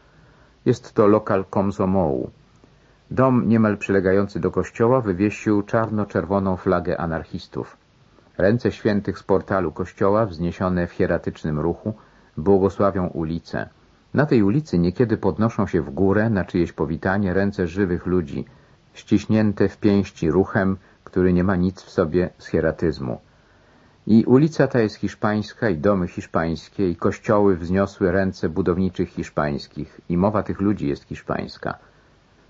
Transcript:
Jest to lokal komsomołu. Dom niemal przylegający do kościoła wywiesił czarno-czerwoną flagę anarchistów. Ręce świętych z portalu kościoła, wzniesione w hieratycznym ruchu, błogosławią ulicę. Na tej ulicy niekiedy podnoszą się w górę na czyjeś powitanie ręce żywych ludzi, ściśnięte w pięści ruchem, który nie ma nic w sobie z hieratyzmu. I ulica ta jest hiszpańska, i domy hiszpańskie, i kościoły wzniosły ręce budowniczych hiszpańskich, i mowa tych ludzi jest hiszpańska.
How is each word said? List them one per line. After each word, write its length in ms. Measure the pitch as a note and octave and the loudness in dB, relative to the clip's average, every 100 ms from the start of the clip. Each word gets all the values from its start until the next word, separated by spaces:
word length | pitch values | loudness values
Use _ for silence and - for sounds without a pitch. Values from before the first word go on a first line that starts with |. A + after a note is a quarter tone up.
| _ _ - _ _ _ | _ _ -20 _ _ _
Jest 300 | - A#2+ - | -2 -2 -2
to 120 | - G#2 | 2 6
lokal 380 | G#2+ - G2 F#2+ | 4 2 -2 -2
komsomołu. 800 | G#2+ G2 G2 F#2+ F#2+ E2 B1+ A#1+ - _ _ - _ _ _ _ | -2 -2 -2 0 2 0 -2 -6 -12 _ _ -20 _ _ _ _
Dom 380 | - C3 B2 G2+ | 0 2 4 4
niemal 300 | A2+ A2 G2+ | 4 4 0
przylegający 600 | - G2 F#2 G2 G2 F2 | 0 0 2 2 0 -2
do 100 | F2+ | -2
kościoła 500 | F#2 F2+ - A#2 C3 | -2 -4 0 2 2
wywiesił 640 | A2 F2+ G#2 - A2 G#2 | 0 0 0 0 0 0
czarno-czerwoną 920 | G2+ A2+ A2 G#2+ G2+ G2+ E2+ G2 G2 F2 | 0 -2 -2 -2 -2 -2 0 0 0 -2
flagę 440 | - F2+ E2+ - | 0 -2 -2 -4
anarchistów. 760 | E2 D#2+ D2+ F2+ - C2+ - - _ _ _ _ _ - | -4 -6 -8 -12 -10 -10 -10 -14 _ _ _ _ _ 0
Ręce 340 | F#2 A#2+ G#2 | 2 2 0
świętych 460 | - A2+ G2+ G2+ F2+ | -2 0 0 -2 -6
z 40 | |
portalu 500 | - F#2 - G2 E2 | 0 0 2 -2 -2
kościoła, 540 | D2+ F2+ - G2 G#2 A2 | -4 -8 -2 2 2 0
wzniesione 600 | E2 F2 F2+ F#2 F2+ F2 | -2 -4 -2 -2 0 -2
w 60 | |
hieratycznym 680 | - F2+ E2+ - - E2 D2+ | -2 0 0 -4 -8 -4 -2
ruchu, 340 | D#2+ F2 G#2 A2+ - _ _ - | -2 -2 -6 -8 -14 _ _ -4
błogosławią 720 | D#2+ G2 F#2+ - G2+ F#2+ F2+ | 2 4 4 2 0 0 -4
ulicę. 600 | - D#2+ E2+ - A1+ - - _ _ _ | -4 -4 -6 -6 -8 -10 -14 _ _ _
Na 120 | B2 D3+ | -2 2
tej 160 | B2+ | 4
ulicy 360 | G2 B2+ D3+ F2 | 4 0 0 0
niekiedy 380 | F2 - A#2 G#2+ | 0 0 0 0
podnoszą 500 | G2 F2+ A2 - G2+ | -2 0 -2 -2 -2
się 160 | F2+ | -2
w 80 | C#2+ | -2
górę 400 | C#2 F#2+ G2 A2+ | 0 2 2 2
na 140 | G2 | 0
czyjeś 280 | E2+ F2+ E2 | 0 -2 -2
powitanie 640 | - D2+ D#2 G2 G2 G2 | -2 -4 -4 -2 -2 0
ręce 320 | F2+ G2+ G2 F2 | 0 -2 -2 -4
żywych 400 | F2+ F#2+ E2+ - | -2 -2 -2 0
ludzi, 380 | F2+ D2 C#2+ B1+ - _ _ _ | -2 -2 -6 -10 -16 _ _ _
ściśnięte 720 | - - G2+ - A2 G#2+ F#2+ G2 | -20 0 0 2 2 2 2 0
w 80 | - | 2
pięści 540 | G#2+ G2+ F#2 - E2 | 2 2 0 -2 0
ruchem, 460 | D#2+ F#2+ A2 F#2+ F#2+ - _ | 2 2 0 0 -2 -8 _
który 280 | - F#2 F#2 | -6 0 2
nie 120 | F2+ | 4
ma 120 | F#2 F2+ | 2 2
nic 260 | F#2 F#2 | 0 -2
w 80 | - | -4
sobie 400 | - E2 F2 - - | -2 0 0 -2 -4
z 80 | - | -4
hieratyzmu. 760 | E2 D#2+ D#2 E2 C2+ B1+ A1+ - _ _ _ _ _ _ _ - | 0 0 0 -2 -2 -6 -8 -12 _ _ _ _ _ _ _ 2
I 180 | A2 | 4
ulica 420 | - B2+ D#3+ - C#3 | 6 4 4 2 0
ta 140 | B2+ | 2
jest 160 | A2 - | 0 -2
hiszpańska, 720 | G2 - A2 G#2+ G2+ - A#2 | -8 -4 -2 -2 -4 -4 -2
i 100 | D#2 | 0
domy 300 | G2+ G2 F2 | 2 2 -2
hiszpańskie, 840 | - - - E2 D#2+ - - F#2+ | -6 -6 -4 -2 -4 -8 -4 -4
i 60 | F2 | -2
kościoły 600 | G#2+ G#2 - G#2 G2+ F2 | -4 -2 0 4 4 2
wzniosły 560 | E2+ F#2+ G2 - F#2+ | 0 0 0 0 0
ręce 360 | F#2+ F#2+ F2+ F2+ | 2 -2 -4 -4
budowniczych 600 | E2+ F2+ F2 F#2 - F2+ | -2 0 0 -2 -2 -6
hiszpańskich, 920 | - D2+ - D2 C#2+ - - D2+ - - | -6 -6 -4 -2 -4 -8 -12 -14 -14 -4
i 80 | F2 | 0
mowa 260 | G2 G#2 | 0 0
tych 180 | F#2 E2+ | -4 -2
ludzi 280 | G2 F#2+ C#2+ | -2 -2 -4
jest 160 | C#2 | -6
hiszpańska. 720 | - - - C#2+ - - - - - _ _ _ _ _ _ | -10 -14 -8 -8 -8 -10 -10 -10 -14 _ _ _ _ _ _